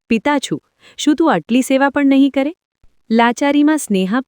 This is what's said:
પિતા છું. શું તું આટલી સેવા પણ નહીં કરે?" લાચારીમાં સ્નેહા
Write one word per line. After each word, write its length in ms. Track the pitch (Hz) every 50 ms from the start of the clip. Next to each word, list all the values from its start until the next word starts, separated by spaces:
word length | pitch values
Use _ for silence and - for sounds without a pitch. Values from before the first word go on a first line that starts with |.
| _ -
પિતા 300 | 233 220 - 294 294 269
છું. 240 | - - 156 - _ _ _ _ _ - -
શું 180 | - - 285 302
તું 180 | - 330 294 214
આટલી 280 | 170 - - 226 262
સેવા 280 | 247 - 269 262 277 277
પણ 160 | - 294 285
નહીં 260 | 269 269 269 277 269
કરે?" 240 | - 269 269 302 359 _ _ _ _ _ _ _ _ _ _ -
લાચારીમાં 640 | 220 226 233 240 240 - 285 285 285 294 294 302 311
સ્નેહા 440 | 294 - - 202 185 185 185 220 269 262